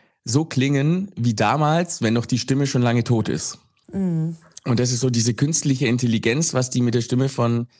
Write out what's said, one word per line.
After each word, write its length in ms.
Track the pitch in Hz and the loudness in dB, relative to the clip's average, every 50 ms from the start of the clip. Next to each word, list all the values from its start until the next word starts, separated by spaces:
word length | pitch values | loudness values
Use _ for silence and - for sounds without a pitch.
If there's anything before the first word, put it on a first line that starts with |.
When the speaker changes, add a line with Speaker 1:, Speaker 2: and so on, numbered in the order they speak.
| _ _ _ _ - | _ _ _ _ -6
Speaker 1:
so 220 | - 110 143 160 | -2 0 0 0
klingen 680 | 156 - 127 131 139 143 135 139 151 170 185 196 196 - | 0 0 0 0 2 2 2 2 2 0 0 -2 -6 -6
wie 200 | - 117 120 110 | -2 -2 0 0
damals, 640 | 107 110 104 123 156 151 147 156 170 180 180 - - | 2 2 2 2 2 2 2 2 0 0 -2 -2 -2
wenn 140 | 117 110 113 | 0 0 0
noch 100 | 117 117 | 0 0
die 140 | - 135 120 | 0 -2 -2
Stimme 280 | - - 135 139 143 | 0 0 0 0 0
schon 140 | 135 - 123 | 0 0 0
lange 240 | 123 120 117 120 113 | 2 2 2 2 2
tot 240 | - 123 110 107 - | 2 0 0 0 -2
ist? 300 | 62 - - - - - _ _ _ _ _ - | -4 -4 -4 -6 -8 -10 _ _ _ _ _ -10
Speaker 2:
Mhm. 460 | - 190 190 180 165 160 160 165 165 - - - _ - - | -6 -4 -2 0 0 -2 -2 -4 -6 -10 -16 -16 _ -8 -4
Speaker 1:
Und 160 | 127 123 113 | -2 0 0
das 120 | 123 123 | 2 0
ist 80 | 127 117 | 0 0
so 100 | 127 131 | 0 0
diese 240 | 120 117 110 123 117 | 2 2 2 0 0
künstliche 520 | - 143 147 160 - - 147 135 127 143 110 | 0 0 0 2 2 2 0 0 0 0 0
Intelligenz, 680 | 120 120 127 120 113 107 - 113 117 147 165 - - | 0 0 0 0 0 0 0 0 0 0 0 0 0
was 160 | 127 127 127 | 0 -2 -2
die 100 | - 127 | 0 0
mit 140 | 123 120 110 | 0 0 0
der 80 | 120 | 0
Stimme 260 | 117 - 127 123 135 135 | -2 0 0 0 0 0
von, 380 | - - 120 117 117 117 120 - _ | 0 0 0 0 0 0 -2 -6 _